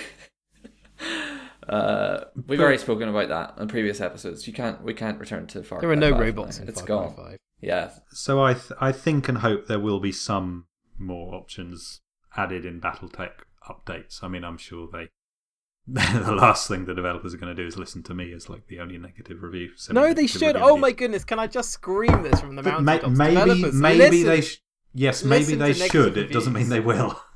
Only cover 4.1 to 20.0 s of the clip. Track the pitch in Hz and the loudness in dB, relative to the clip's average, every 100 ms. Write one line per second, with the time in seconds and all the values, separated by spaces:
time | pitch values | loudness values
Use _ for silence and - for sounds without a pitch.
4.1 | 98 90 78 - 107 117 - - 110 110 | -8 -12 -12 -12 -8 -8 -6 -10 -8 -8
5.1 | 107 104 107 - 98 - - 165 151 151 | -8 -10 -10 -10 -14 -12 -6 0 4 6
6.1 | 127 113 107 - - 101 - - 104 85 | 4 2 -2 -10 -12 -12 -12 -4 -4 -4
7.1 | - 85 - _ _ 98 87 87 - _ | -10 -18 -20 _ _ -4 -4 -4 -12 _
8.1 | - - 135 131 127 - - 135 131 165 | -10 0 4 4 2 -6 -4 -2 0 0
9.1 | 147 135 120 117 101 - 104 104 98 98 | 0 0 0 0 0 -2 -2 0 -2 -2
10.1 | - - 98 92 87 87 _ _ - 95 | -6 -4 -4 -4 -8 -16 _ _ -12 -10
11.1 | 87 90 92 - - 87 87 - - _ | -10 -10 -14 -14 -14 -14 -14 -16 -20 _
12.1 | _ _ - 95 90 87 85 85 - 95 | _ _ -8 -6 -6 -10 -8 -10 -10 -16
13.1 | - 90 - _ _ - - - 82 - | -14 -14 -16 _ _ -20 -16 -12 -14 -14
14.1 | - 92 90 85 82 - 85 85 85 85 | -14 -10 -10 -10 -14 -16 -16 -14 -14 -16
15.1 | _ _ _ _ _ _ _ - 127 90 | _ _ _ _ _ _ _ -8 -2 0
16.1 | 113 95 98 113 - - 92 90 90 90 | 0 0 4 4 2 -2 -4 -4 -4 -4
17.1 | 85 87 90 90 87 87 92 85 85 87 | -6 -10 -10 -10 -8 -10 -10 -12 -14 -12
18.1 | 90 87 85 - 82 - 87 87 85 90 | -12 -10 -14 -16 -18 -18 -16 -14 -14 -18
19.1 | - - 87 87 90 85 - - 240 | -20 -18 -14 -12 -10 -12 -14 -2 2